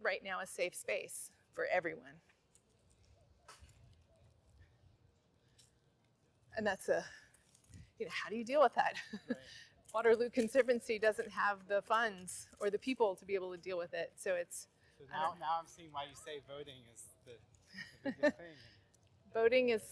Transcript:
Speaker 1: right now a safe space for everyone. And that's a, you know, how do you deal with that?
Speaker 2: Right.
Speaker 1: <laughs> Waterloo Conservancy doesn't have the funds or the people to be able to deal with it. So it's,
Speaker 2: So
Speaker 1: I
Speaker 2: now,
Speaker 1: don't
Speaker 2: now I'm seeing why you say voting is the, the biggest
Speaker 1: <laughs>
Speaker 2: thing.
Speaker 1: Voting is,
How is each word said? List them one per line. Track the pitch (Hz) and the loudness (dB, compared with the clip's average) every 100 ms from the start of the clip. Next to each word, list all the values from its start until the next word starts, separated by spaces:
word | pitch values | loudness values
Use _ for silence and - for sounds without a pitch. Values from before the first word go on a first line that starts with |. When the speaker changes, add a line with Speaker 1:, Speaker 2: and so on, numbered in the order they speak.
Speaker 1:
right | 214 190 | -2 -2
now | 196 185 | -4 -6
a | 185 | -6
safe | - 180 | -2 -2
space | - - 208 175 - - - _ | -2 -4 -4 -4 -10 -10 -14 _
for | - 143 | -6 0
everyone. | 185 165 156 131 156 _ _ _ _ _ _ _ _ _ - _ _ - - - - - - _ _ - _ _ - - _ - _ _ _ _ _ _ _ - _ _ _ _ _ _ _ _ - | 0 0 -6 -12 -20 _ _ _ _ _ _ _ _ _ -20 _ _ -20 -20 -20 -20 -20 -20 _ _ -20 _ _ -20 -20 _ -20 _ _ _ _ _ _ _ -20 _ _ _ _ _ _ _ _ -2
And | 208 | -2
that's | 190 - | -2 0
a, | 170 - - - _ _ - - - - _ | 0 0 -14 -20 _ _ -20 -20 -20 -20 _
you | 185 | -8
know, | |
how | - 165 | -6 -6
do | 214 | -6
you | |
deal | 226 277 | 0 6
with | 254 | 6
that? | - - - - 208 - | 6 0 0 -8 -12 -6
Speaker 2:
Right. | - - - | -6 -6 -20
Speaker 1:
<laughs> | - _ - | -20 _ -6
Waterloo | 220 226 220 240 | 2 6 6 4
Conservancy | - 220 269 240 240 - 220 | 2 2 4 4 2 0 2
doesn't | 220 208 226 | 4 2 -4
have | 196 202 196 190 | 0 0 0 0
the | 202 | -2
funds | - 220 233 190 185 - - - | 2 2 2 -2 -10 -12 -12 -2
or | 208 | -2
the | 202 | 0
people | - 254 220 185 | -2 2 2 2
to | |
be | 190 | -4
able | 190 180 | -4 -4
to | 180 | -8
deal | 175 180 | -6 -6
with | 175 | -4
it. | 170 165 - | -6 -6 -6
So | - | -2
it's, | 180 175 - - _ _ _ | -2 -2 -8 -12 _ _ _
Speaker 2:
So | 139 | -10
Speaker 1:
I | - | -2
Speaker 2:
now, | 160 | -2
Speaker 1:
don't | 170 | -2
Speaker 2:
now | 156 165 | -2 -4
I'm | 160 | -4
seeing | - 165 | -16 -12
why | 147 | -10
you | 143 | -10
say | 139 - 151 135 | -12 -12 -12 -10
voting | 143 143 131 117 | -14 -14 -16 -20
is | 117 - - 127 | -20 -20 -20 -20
the, | 117 - - - 190 - - 277 | -20 -20 -20 -20 -16 -16 -8 -8
the | 226 | 2
biggest | 294 - | 0 0
Speaker 1:
<laughs> | |
Speaker 2:
thing. | 170 147 - - _ _ _ _ - | -10 -18 -20 -20 _ _ _ _ -6
Speaker 1:
Voting | 226 226 254 247 | 2 6 6 4
is, | 226 - | 2 0